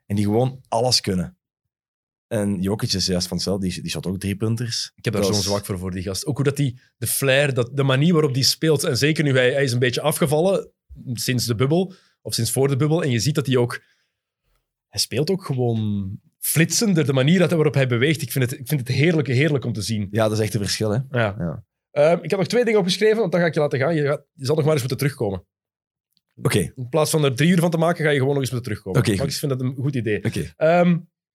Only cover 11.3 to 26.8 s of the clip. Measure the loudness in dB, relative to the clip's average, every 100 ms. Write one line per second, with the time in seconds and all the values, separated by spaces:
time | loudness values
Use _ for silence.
11.3 | -2 0 0 2 2 0 -6 _ _ -8
12.3 | -4 -2 0 0 2 0 0 0 0 0
13.3 | 0 2 2 0 -4 _ _ _ _ _
14.3 | _ _ _ _ _ _ -6 -4 -2 -2
15.3 | -2 -2 -2 0 0 0 -2 -4 -10 _
16.3 | _ -2 2 2 2 2 2 2 2 4
17.3 | 4 4 2 2 2 2 2 2 0 -2
18.3 | -2 -2 -4 -4 -4 -2 0 2 2 0
19.3 | 0 2 0 -2 -6 -4 -4 -2 0 0
20.3 | 2 0 -2 -4 -2 -2 -2 -2 -2 -2
21.3 | -2 -6 -8 -14 _ _ 2 2 2 0
22.3 | -2 0 2 4 2 2 2 2 2 2
23.3 | 2 2 2 0 0 0 0 0 -2 _
24.3 | -6 -2 2 2 2 0 -2 -2 -2 -4
25.3 | -4 -10 _ _ _ _ _ _ _ _
26.3 | -6 -2 0 -2 -6